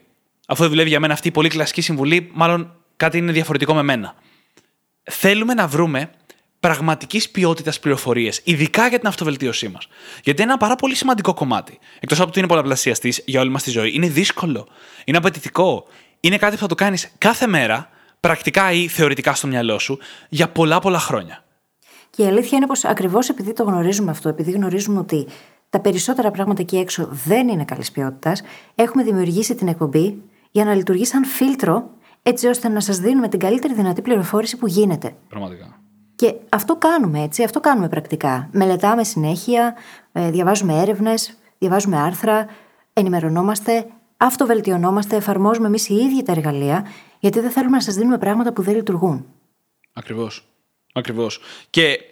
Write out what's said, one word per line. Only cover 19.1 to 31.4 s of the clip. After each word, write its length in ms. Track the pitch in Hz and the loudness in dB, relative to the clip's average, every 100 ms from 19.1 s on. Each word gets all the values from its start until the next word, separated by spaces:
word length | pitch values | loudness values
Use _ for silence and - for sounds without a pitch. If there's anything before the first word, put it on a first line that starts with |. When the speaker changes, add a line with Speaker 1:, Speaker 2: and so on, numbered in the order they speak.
| 127 147 | 2 -2
Speaker 1:
στο 140 | 131 139 | -2 -2
μυαλό 320 | 127 113 104 | -2 0 -2
σου, 200 | - 135 - - - | -4 -8 -10 -20 -6
για 200 | 151 165 | -2 0
πολλά, 300 | 165 160 170 | 2 2 2
πολλά 200 | 190 175 | 2 0
χρόνια. 440 | - 120 82 - _ _ _ _ _ - _ | -2 -4 -6 -16 _ _ _ _ _ -20 _
Speaker 2:
Και 140 | - | 0
η 20 | 196 | 2
αλήθεια 320 | 208 240 277 | 2 2 2
είναι 100 | 269 | 0
πως 180 | 277 - | 0 -2
ακριβώς 440 | - 185 208 254 | 0 0 2 0
επειδή 240 | 254 196 | -2 -4
το 100 | 226 | -2
γνωρίζουμε 480 | 208 180 170 202 185 | 0 2 2 0 -2
αυτό, 180 | 156 156 | -2 -4
επειδή 220 | 151 160 | -2 -2
γνωρίζουμε 480 | 196 190 185 202 196 | -2 0 -2 0 -2
ότι 280 | - 156 - - - _ _ | 0 -2 -4 -12 -20 _ _
τα 100 | 190 | 0
περισσότερα 520 | 202 180 - 262 214 | 2 0 0 0 0
πράγματα 300 | 196 196 190 | 0 -2 -2
εκεί 160 | 180 185 | 0 -2
έξω 320 | 185 - 156 | -2 -4 -6
δεν 360 | 139 147 226 247 | -4 0 2 2
είναι 180 | 180 143 | 0 -4
καλής 260 | 135 123 | -6 -8
ποιότητας, 500 | - 135 135 165 196 - - - - | -6 -6 -4 -4 -4 -6 -20 -4 0
έχουμε 280 | 233 262 | 2 2
δημιουργήσει 520 | 220 190 175 175 226 - | 2 2 0 0 -2 -2
την 120 | 185 | -2
εκπομπή 540 | 165 151 156 196 202 - _ _ | 0 0 2 0 -2 -14 _ _
για 140 | 208 208 | 0 2
να 80 | |
λειτουργεί 320 | 196 190 185 247 | 2 2 0 0
σαν 200 | 269 262 | 0 0
φίλτρο, 640 | - | 0